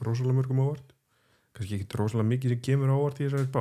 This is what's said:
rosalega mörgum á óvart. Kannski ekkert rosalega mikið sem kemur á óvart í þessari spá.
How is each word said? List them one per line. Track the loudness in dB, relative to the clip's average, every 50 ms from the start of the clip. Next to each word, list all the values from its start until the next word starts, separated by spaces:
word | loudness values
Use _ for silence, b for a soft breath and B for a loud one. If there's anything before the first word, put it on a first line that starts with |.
rosalega | -4 -2 0 0 2 2 2 2
mörgum | 2 2 2 2
á | 2 2
óvart. | 0 -4 -10 -18 _ _ _ _ _ _ _ _ _ _ _ _ -10
Kannski | -10 -6 -4 -4
ekkert | -4 -4 -4 -2 -2
rosalega | -2 0 0 0 2 2
mikið | 2 2 0 0
sem | -2 0
kemur | 0 0 2 2 2 2
á | 2
óvart | 2 2 0 -2 -2
í | -4 -2
þessari | 0 -2 -2
spá. | 0 0 0